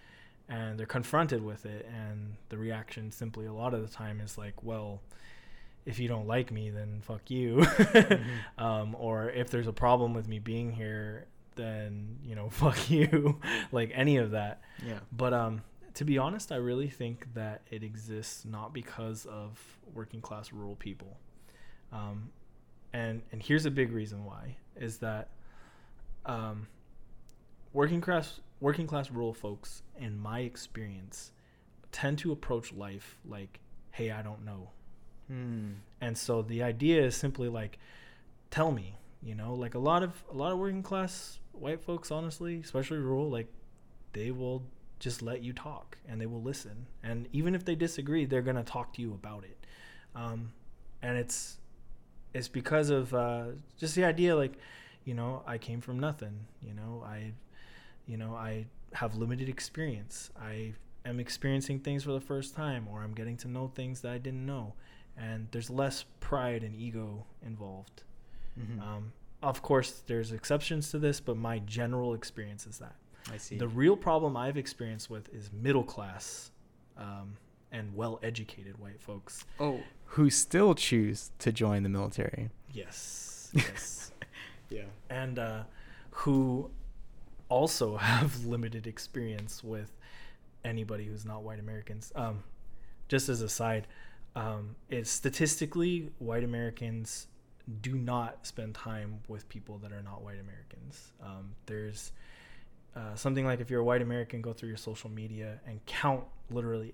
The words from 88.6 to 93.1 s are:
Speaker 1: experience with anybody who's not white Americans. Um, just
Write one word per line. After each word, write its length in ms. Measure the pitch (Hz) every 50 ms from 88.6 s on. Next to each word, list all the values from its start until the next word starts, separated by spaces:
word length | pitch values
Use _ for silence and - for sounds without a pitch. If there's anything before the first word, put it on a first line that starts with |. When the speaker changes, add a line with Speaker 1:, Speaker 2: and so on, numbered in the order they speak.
| 117 113 113 113 107
Speaker 1:
experience 760 | 113 110 - - - - 131 120 113 107 104 104 107 - - -
with 260 | 113 110 107 104 101 - - - - - - - - - - - - - - -
anybody 400 | 117 113 113 107 104 110 104 104
who's 180 | 104 104 107 104
not 180 | 110 110 110
white 160 | 107 110 110 107
Americans. 520 | 104 107 110 107 104 - 110 107 - - -
Um, 280 | 143 123 113 107 104 - - - - - - - - - - - - -
just 200 | -